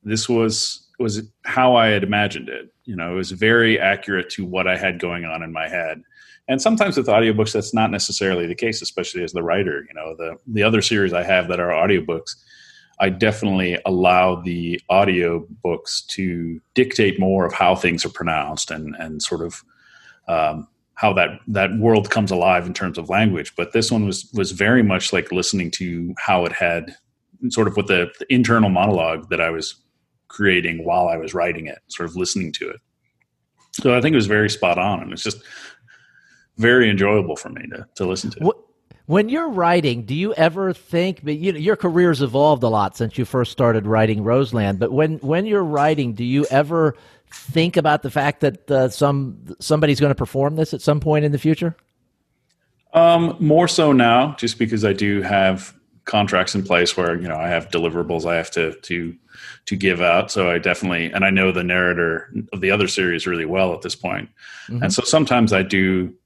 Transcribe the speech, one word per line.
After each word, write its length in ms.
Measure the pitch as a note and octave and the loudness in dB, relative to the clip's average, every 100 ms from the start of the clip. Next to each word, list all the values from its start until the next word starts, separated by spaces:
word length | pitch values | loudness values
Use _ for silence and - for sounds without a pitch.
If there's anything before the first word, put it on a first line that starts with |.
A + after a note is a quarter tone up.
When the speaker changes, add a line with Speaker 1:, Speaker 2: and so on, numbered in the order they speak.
Speaker 1:
this 260 | G#2 A2 - | -4 -4 0
was, 580 | A#2 A2+ A2 - - _ - | 2 2 0 -6 -8 _ -6
was 220 | A#2 G#2 G#2+ _ | -4 -4 -10 _
how 320 | - C3 B2+ A#2+ | -4 2 4 6
I 120 | A2+ | 6
had 160 | G#2 | 4
imagined 440 | F#2+ G#2 G2+ D#2 A#1 | 0 0 0 -4 -10
it. 240 | B1 - _ - | -14 -14 _ -14
You 100 | F#2 | -8
know, 180 | E2+ | -6
it 20 | F#2 | -6
was 160 | F#2 | -6
very 480 | F#2 A2 A#2 A2+ G#2 | 0 4 4 4 4
accurate 500 | F#2+ G2 - F#2+ - | 2 0 -2 -4 -4
to 140 | - F2+ | -8 -6
what 220 | F#2 F#2 | -2 0
I 100 | F2+ | 0
had 220 | G2 F2 | -2 -4
going 260 | F2+ F2 E2 | -6 -6 -8
on 180 | D#2+ | -10
in 80 | D#2+ | -8
my 160 | D#2+ D#2+ | -8 -6
head. 340 | F2 E2 D#2 _ _ - - - | -6 -6 -10 _ _ -20 -18 -4
And 140 | C3+ | 0
sometimes 360 | A3 A3 G3+ C#3 | 2 2 2 2
with 100 | A#2+ | 4
audiobooks, 460 | G#2+ A2+ G#2+ G#2+ | 4 4 2 0
that's 200 | G#2+ F#2+ | -2 -2
not 180 | A2+ A2 | 0 0
necessarily 560 | G2+ - F#2+ F#2+ F2+ E2+ | -2 -4 -2 0 0 -2
the 80 | F2 | -4
case, 260 | A#2 A2 | -4 -4
especially 420 | - - F2 F2+ | -8 -6 -6 -6
as 80 | E2+ | -6
the 120 | F2 | -4
writer. 420 | E2 F#2 F#2 C#2+ D2 | -2 0 0 -4 -10
You 60 | |
know, 220 | D2+ D#2 D#2+ | -14 -14 -10
the, 220 | E2 E2+ - | -12 -12 -6
the 160 | G#2+ | 0
other 180 | G#2+ A2 | 4 4
series 320 | - G#2+ F#2+ | 2 0 2
I 100 | F2 | 0
have 240 | F2 F#2 F2 | 2 2 2
that 120 | F2+ | -2
are 100 | F2 | 0
audiobooks, 680 | D#2+ F#2 F#2 D#2+ E2 - - _ - - _ _ _ | 2 2 2 0 -6 -8 -18 _ -20 -20 _ _ _
I 100 | F#2+ | -2
definitely 720 | F#2 A2 G#2+ G#2+ F#2+ F#2 F2 F#2+ | 2 0 0 -2 0 -2 -2 -2
allow 560 | F#2 F2+ F2+ F#2 E2+ | 2 4 4 2 0
the 400 | F2+ F2 E2+ F2 - | -6 -6 -6 -6 0
audiobooks 1160 | F#2 G2 F2+ F2 E2+ - - F2+ E2 - - - | 2 4 2 0 -2 -8 -8 -4 -4 -6 -10 -8
to 540 | - F#2 E2+ E2 D#2+ _ | -6 -4 -4 -8 -10 _
dictate 460 | - B2+ - G#2 G2 | 0 2 2 0 2
more 260 | F#2+ F#2+ E2+ | 0 2 0
of 80 | |
how 220 | - F2+ F#2 | 2 2 4
things 300 | F2+ E2+ D#2+ | 0 -2 -6
are 40 | |
pronounced 600 | - E2 D#2 C#2+ D#2 - | -6 -4 -4 -4 -8 -8
and, 240 | D#2+ D2+ D#2 | -10 -12 -12
and 220 | D#2+ D2+ | -12 -10
sort 200 | - E2+ | -8 -6
of, 220 | E2+ - _ _ _ _ - _ - | -8 -12 _ _ _ _ -20 _ -4
um, 400 | E2 D#2 E2 - _ _ - | 0 0 -2 -12 _ _ -2
how 180 | G#2+ | 0
that, 260 | F#2 E2+ - - | 2 0 -2 -6
that 240 | G2+ F#2+ G#2+ | -2 -2 2
world 300 | A2+ A2 G2 | 4 4 2
comes 220 | A2+ G2+ | -2 0
alive 360 | F2+ F2+ F2+ F2 | 0 2 2 -2
in 60 | |
terms 240 | F2 F#2 E2 | -6 -6 -6
of 120 | D#2+ | -4
language. 460 | F#2+ A2 E2+ D2 - | 0 0 0 -6 -8
But 160 | F2 | -2
this 200 | A2+ A2 | -2 0
one 140 | A2+ G2+ | 0 -2
was, 240 | F#2 - | -4 -8
was 180 | A2+ F#2 | -4 -4
very 320 | F#2 G2+ B2+ | 0 4 4
much 300 | G#2+ F#2 - | 4 2 0
like 180 | F#2 - | -2 -2
listening 400 | F2+ - G2 E2+ | -4 -2 -2 -4
to 420 | - F#2 E2+ E2+ F#2 | -6 -6 -6 -8 -6
how 280 | - F#2 E2+ | 0 0 0
it 60 | |
had, 440 | - F2 E2+ D#2+ - _ _ _ _ B2 | -2 -2 -2 -6 -20 _ _ _ _ -4
sort 180 | A#2 G#2 | 0 0
of 100 | G2+ | 0
what 100 | G#2 | 0
the, 240 | F2+ - - | 0 0 -6
the 120 | - | 0
internal 380 | B2+ A#2 A#2 G#2 | 2 4 4 4
monologue 600 | F2+ G#2 F#2 E2 D#2+ F2 | 4 2 2 0 -4 -4
that 120 | E2 | -2
I 80 | E2 | -2
was 320 | E2 D#2 - _ _ _ _ _ | -4 -8 -14 _ _ _ _ _
creating 540 | - G2+ F2+ E2+ E2 E2 | -2 2 2 0 -6 -2
while 240 | F2+ F2+ | 0 0
I 80 | E2 | -2
was 160 | D#2+ | -4
writing 340 | F2+ F2 E2 D2+ | -4 -4 -4 -10
it, 120 | - _ | -16 _
sort 220 | - E2+ | -10 -10
of 60 | F2 | -6
listening 360 | F2+ G2+ E2+ | -4 -4 -6
to 160 | - - | -8 -10
it. 100 | E2+ _ _ _ _ _ _ _ _ _ | -12 _ _ _ _ _ _ _ _ _
So 220 | - C3 B2 | -2 2 4
I 60 | |
think 120 | D3 | 4
it 20 | D3 | 2
was 120 | G2+ | 4
very 220 | G#2+ G#2+ | 2 2
spot 280 | - F#2 F2 | 0 0 0
on, 240 | F#2+ F#2 | 0 -4
and 120 | - | -6
it's 100 | - | -8
just 180 | A2 G#2 - - - - _ _ _ _ _ _ _ - | -8 -8 -16 -20 -20 -20 _ _ _ _ _ _ _ 0
very 320 | A#2 B2+ A2+ | 4 6 6
enjoyable 460 | G2 G2 G#2+ E2+ D2 | 4 2 2 0 -8
for 140 | - | -10
me 140 | - - | -16 -14
to, 180 | - - - | -16 -16 -6
to 100 | F#2 | -4
listen 260 | F#2 A2 | -4 -8
to. 140 | - E3 | 0 -2
Speaker 2:
Wh-, 600 | - _ _ _ _ - | -2 _ _ _ _ 0
when 220 | F3+ G#3+ | 0 2
you're 200 | D4 E4 | -2 -4
writing, 540 | G3 E3+ F3 D3 A#2+ | 0 2 2 2 -2
do 120 | G#2+ D3 | -6 -4
you 180 | G3+ | -4
ever 400 | D#3 D#3+ E3+ F#3+ | 2 0 2 -4
think, 500 | - _ E3+ F#3 F#3 | -6 _ -2 -2 -4
but, 120 | D3 D3+ | -6 -2
you 160 | F#3 | -2
know, 80 | D#3+ | -2
your 160 | E3 G#3 | -2 0
career's 460 | F#3 E3+ F3+ C3+ | 0 4 4 2
evolved 420 | C3+ B2+ D3 C#3+ | 0 4 4 4
a 60 | A#2 | 2
lot 260 | A2 G2 - | 2 0 -2
since 220 | A2+ - | -4 -4
you 80 | A#2+ | -2
first 260 | C3 A#2+ | -2 -2
started 340 | - A#2+ A2+ G2+ | 0 2 2 2
writing 380 | A2 A2 G#2+ | 2 2 0
Roseland, 560 | G#2 B2+ C3+ A#2 G2+ F#2+ | 0 0 0 0 0 0
but 120 | A2+ | 0
when, 260 | C3 D#3 D#3 | 0 0 -2
when 280 | C3+ E3 G#3+ | -2 -2 0
you're 180 | G3+ | 0
writing, 500 | E3+ D3 D3 D3 B2 | 0 0 0 0 -2
do 100 | G#2+ | -4
you 220 | A#2+ C3+ D3 | -2 0 2
ever 460 | C3+ D3 E3+ D#3 C3+ - _ _ | 2 2 2 0 -2 -18 _ _
think 480 | - - D#3+ E3+ F3+ | -18 -4 0 2 2
about 260 | D3+ D3 | 2 0
the 80 | C3+ | -2
fact 300 | D3 C#3+ - | -2 -2 0
that, 300 | D3 F#2+ - | -2 -2 -2
uh, 180 | C3+ C3 | 2 2
some, 680 | - C#3+ C#3+ C3 - - - | 2 2 2 -4 -10 -18 -14
somebody's 400 | - D#3 D#3 B2 | 0 2 4 4
gonna 160 | C#3+ C3+ | 2 2
perform 400 | B2+ C3+ C#3 D#3 | -2 -2 -2 -2
this 180 | D#3+ | -4
at 80 | D3 | -2
some 180 | - D3 | 0 0
point 260 | D#3 D3+ D3 | 2 2 2
in 60 | |
the 80 | C#3+ | 0
future? 360 | D3+ D#3 E3+ E3 _ _ _ _ _ _ _ _ _ _ _ | 0 0 -2 -6 _ _ _ _ _ _ _ _ _ _ _
Speaker 1:
Um, 420 | E3 E3+ E3+ E3 E3 | 4 6 6 2 0
more 280 | D3+ D#3 F3 | 4 4 4
so 240 | - D3+ | 4 4
now, 440 | C3+ A#2 A#2+ D3 C#3 | 6 6 4 2 -2
just 220 | A#2 - | -6 -2
because 260 | A2 A2+ G#2 | -2 0 0
I 80 | |
do 280 | G2 G#2 G2+ | 0 0 0
have 520 | F2+ G2 F#2+ F#2+ - _ _ _ - | 0 2 2 0 -8 _ _ _ -2
contracts 500 | G#2+ G#2 F#2 F#2 G2+ | 0 2 0 0 -2
in 80 | |
place 340 | F#2+ F2 F2 - | 0 2 2 0
where, 180 | F2 E2+ | -2 -2
you 120 | F2 | -6
know, 100 | D#2 | -6
I 100 | E2+ | -2
have 220 | E2+ D2+ | -4 -2
deliverables 560 | E2+ E2+ E2+ E2 E2 E2+ | -2 -2 -4 -4 -4 -2
I 100 | E2+ | -4
have 160 | D#2+ | -2
to, 220 | - D#2+ | -4 -4
to, 420 | - - F2 E2 E2+ _ - - - - | -6 -8 -8 -8 -12 _ -20 -20 -18 -8
to 100 | F#2+ | 0
give 260 | F#2+ F2 | 0 2
out. 300 | F2+ F2 F#2+ | 2 2 0
So 180 | G#2 F2+ | -2 0
I 80 | F2 | 0
definitely, 540 | F2+ F2 F#2 E2+ E2 | -2 -2 -2 -2 -4
and 120 | G2 | 0
I 60 | G2 | 0
know 220 | F#2+ F#2+ | 2 2
the 120 | F2+ | 0
narrator 720 | F2 F2+ F2+ E2+ E2+ D#2+ - - - | -2 0 0 0 -2 -4 -8 -12 -10
of 100 | F#2+ | -4
the 100 | F#2+ | 0
other 160 | G2+ F#2 | 0 0
series 400 | - F#2 E2+ F#2 | 0 -2 -2 -4
really 180 | F2 D#2 | -6 -4
well 280 | F#2+ F#2 | -2 -2
at 80 | D#2+ | -2
this 140 | F2+ - | -8 -8
point. 340 | F2+ G2 G#2+ _ - - - | -8 -8 -10 _ -20 -20 -12
Speaker 2:
Mm-hmm. 160 | A#2 | -4
Speaker 1:
And 100 | G2 | -2
so 100 | G2+ | -2
sometimes 500 | - D#3+ D3 B2 A2 | 2 2 4 4 4
I 100 | F#2+ | 2
do 500 | F#2+ G2 F#2+ F#2 F2+ - | 2 0 2 0 -2 -10